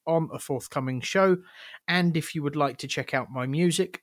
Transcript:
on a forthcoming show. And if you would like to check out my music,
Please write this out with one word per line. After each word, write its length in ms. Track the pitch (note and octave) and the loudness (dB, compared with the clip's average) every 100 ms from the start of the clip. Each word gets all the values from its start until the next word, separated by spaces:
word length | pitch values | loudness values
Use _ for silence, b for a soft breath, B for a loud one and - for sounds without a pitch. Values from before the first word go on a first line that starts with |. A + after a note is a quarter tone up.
| - | 0
on 220 | E3 D3+ | 0 0
a 60 | B2+ | -6
forthcoming 600 | - C3 - C#3+ C3 B2+ | -6 -6 -4 -4 -4 -4
show. 380 | - G3 F#3+ F3+ B B B B - | -2 4 4 4 B B B B -2
And 280 | F3 F3 D#3+ | 2 4 2
if 180 | - | -2
you 80 | D#3+ | -4
would 140 | C#3+ D3 | -2 0
like 200 | C#3+ A#2 | 0 -2
to 100 | C#3 | -6
check 260 | - C3 | -4 -2
out 160 | C3+ A#2+ | -2 -2
my 160 | C3 B2+ | -4 -2
music, 560 | D3 F3 E3 F#3 - | 2 2 2 -2 -4